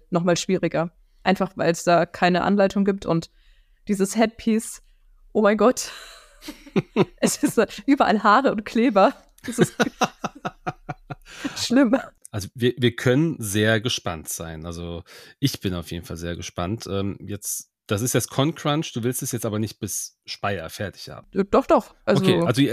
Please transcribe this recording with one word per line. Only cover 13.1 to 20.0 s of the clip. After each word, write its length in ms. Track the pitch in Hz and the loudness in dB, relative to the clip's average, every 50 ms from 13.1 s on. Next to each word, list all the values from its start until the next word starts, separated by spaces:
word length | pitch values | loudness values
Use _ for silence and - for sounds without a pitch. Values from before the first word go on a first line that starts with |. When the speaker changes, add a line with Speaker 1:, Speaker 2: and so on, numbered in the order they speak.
| 123 143 165 165 - - | 4 4 2 2 -2 -4
Speaker 2:
sehr 400 | 113 101 98 107 104 110 113 107 | -6 -4 0 2 2 2 2 2
gespannt 480 | 107 123 - - - 98 85 80 80 - | 0 -2 -4 -4 -6 -8 -8 -8 -10 -12
sein. 360 | - - 85 82 80 78 78 | -12 -10 -10 -10 -12 -12 -10
Also 380 | 87 82 85 85 85 85 82 - - - - - - - _ | -10 -10 -10 -10 -10 -10 -12 -14 -16 -20 -20 -20 -20 -6 _
ich 200 | 139 135 - - | -4 -4 -2 -4
bin 160 | - 98 90 | -6 -4 -4
auf 160 | 87 82 - | -6 -6 -8
jeden 140 | 85 85 - | -10 -12 -10
Fall 120 | - 87 82 | -12 -12 -10
sehr 180 | 85 85 85 | -8 -8 -8
gespannt. 520 | 85 90 - - - 87 85 110 113 - - | -10 -10 -10 -8 -6 -6 -6 -6 -6 -8 -6
Ähm, 280 | 98 98 98 101 - - | -6 -4 -4 -6 -8 -10
jetzt, 480 | - 98 101 98 - - - - - _ _ _ _ - | -12 -12 -12 -12 -10 -10 -10 -10 -12 _ _ _ _ -4
das 140 | 107 98 | -4 -2
ist 120 | 123 123 - | -2 -2 -2
jetzt 160 | 123 - - | -2 -2 -2
Con 260 | - - 135 160 165 | 0 0 0 0 -2
Crunch, 380 | - - 151 147 156 165 - - | -4 -4 -2 -2 -2 -4 -6 -6
du 100 | 120 110 | -6 -4
willst 180 | 123 123 - | -4 -4 -6
es 100 | 139 - - | -6 -8 -6
jetzt 120 | 113 - | -6 -6
aber 140 | 113 104 107 | -4 -4 -4
nicht 200 | 110 101 - - | -4 -6 -6 -8
bis 380 | 110 98 - - | -10 -8 -8 -8